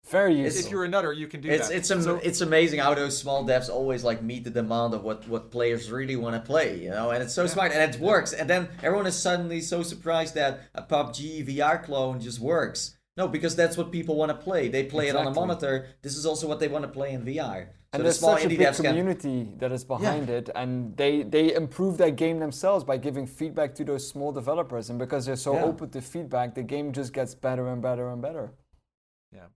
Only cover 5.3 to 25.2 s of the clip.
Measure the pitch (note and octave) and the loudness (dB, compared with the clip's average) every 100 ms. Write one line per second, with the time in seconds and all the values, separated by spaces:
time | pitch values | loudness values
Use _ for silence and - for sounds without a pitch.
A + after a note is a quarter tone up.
5.3 | A2+ - A#2+ A#2+ A#2 G#2+ B2 C3+ B2+ A#2 | -6 -4 0 0 0 -4 -6 -4 -2 -2
6.3 | A2+ A2+ D#3+ B2+ F2+ F2 G2+ A#2 A#2+ B2+ | -4 2 2 2 -2 -4 -2 0 0 0
7.3 | - F3 E3+ F3+ D#3 D#3 B2 F3 G3 - | 0 0 2 2 4 2 2 4 4 4
8.3 | C#3 D#3 F3+ F3 - D3+ G3+ F#3 F3 F#3 | -4 2 2 0 -2 0 2 0 0 0
9.3 | F3 E3+ E3+ E3 F3 E3+ - D#3+ E3 D#3+ | 0 0 -4 -2 -2 -4 -6 0 0 0
10.3 | D#3 C#3 C3 - - - D3+ D3 - D3+ | 0 0 -2 -10 -12 0 0 0 -6 -10
11.3 | D#3 C3 C#3 D3 D#3+ D#3+ C#3 C3 B2+ A2+ | -8 -6 0 2 2 0 -2 0 -2 -8
12.3 | A2+ B2+ E3 B2 - - _ _ - F#3 | -6 0 0 0 -4 -10 _ _ -4 -2
13.3 | D#3 E3 E3 E3+ E3 E3 E3+ D#3+ D3+ D#3 | 0 -2 2 2 2 -4 -4 -2 0 0
14.3 | D3+ F3+ F3+ B2 C3 C3+ D3 C#3+ C#3 C#3 | -2 -2 0 2 0 -2 0 2 2 2
15.3 | C#3+ F3+ E3+ C#3+ C3 C3 - C#3 C#3 D#3 | 0 0 0 0 -2 -4 -14 -10 -2 -2
16.3 | D#3 D#3 D3+ D3+ D3 C#3 C3+ C#3 B2+ A#2 | 0 -2 -2 0 -2 -4 -4 -4 -4 -4
17.3 | D3+ C3 F#2+ F#2 - _ C#3+ E3 E3 D#3+ | -4 -4 -6 -12 -20 _ 2 2 6 6
18.3 | D#3+ D#3+ E3 C#3+ C3+ D3+ D#3+ F#3 F3 C#3+ | 6 4 6 6 6 2 4 2 0 -2
19.3 | B2+ A2 G#2 B2+ B2+ B2+ B2+ G3+ D#3 B2+ | -4 -4 -4 -4 -4 -4 0 0 0 -2
20.3 | A#2+ A#2+ - B2+ B2+ A#2 G#2 C#3+ D3 A2 | -4 -4 -6 -4 -4 -4 2 2 2 2
21.3 | D3+ D#3+ D#3+ D3+ - F#3+ F3 E3+ C3+ D#3+ | 4 4 4 -2 -2 -2 4 2 4 0
22.3 | E3 D#3 C3 F#3+ G3 C3+ C3 C#3+ C3+ C3 | 0 -4 0 2 2 2 -2 -2 -4 -8
23.3 | - D#3 D3+ D3 B2+ D3+ C#3 - C#3+ C#3+ | -6 -6 -2 -2 -2 -4 -4 -6 -6 -6
24.3 | C#3 B2 D#3+ D3 A#2+ A2 A#2+ B2+ C#3+ | -4 -2 -2 -2 -6 -6 -6 -2 -2